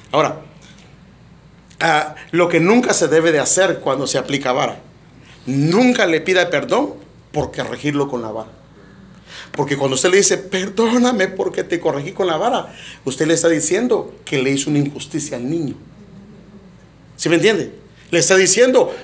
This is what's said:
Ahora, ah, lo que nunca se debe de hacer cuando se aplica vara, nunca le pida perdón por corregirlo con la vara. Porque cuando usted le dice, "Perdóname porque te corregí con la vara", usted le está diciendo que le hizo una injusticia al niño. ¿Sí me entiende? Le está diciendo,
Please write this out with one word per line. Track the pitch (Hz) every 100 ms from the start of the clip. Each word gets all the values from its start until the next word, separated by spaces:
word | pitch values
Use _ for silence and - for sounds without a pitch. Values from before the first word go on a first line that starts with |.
| -
Ahora, | 143 139 - - - - - - - - - - - - - - -
ah, | 165 151 151 - -
lo | 165 175
que | 175
nunca | 170 240 247
se | 202 160
debe | 156 165
de | 151
hacer | 123 180 190 -
cuando | 151 127 135
se | 139
aplica | 127 139 131
vara, | 127 127 101 - - - - - - -
nunca | 139 151 190 247 240 185
le | 160
pida | 165 185 175
perdón | 151 127 214 320 - - - -
por | 151 131
corregirlo | - 127 120 147 143 139
con | 127
la | 113
vara. | 107 110 - - - - - - - - - -
Porque | - 143 139
cuando | 139 131
usted | 180
le | 190
dice, | 202 190
"Perdóname | - 190 190 196 226 247 247 226 185
porque | - 190 180
te | 180 170
corregí | 165 139 147
con | 196 185
la | 156
vara", | 220 240 - - - - -
usted | 127 156
le | 160
está | 170
diciendo | 160 - 185 247 202 - - -
que | 143
le | 131
hizo | 135 151
una | 147
injusticia | 143 143 - 156 - 127
al | 123
niño. | 165 139 104 - - - - - - - - - - - - - -
¿Sí | -
me | 165
entiende? | 185 202 123 - - - -
Le | 170
está | - 190
diciendo, | 185 220 254 254 170 -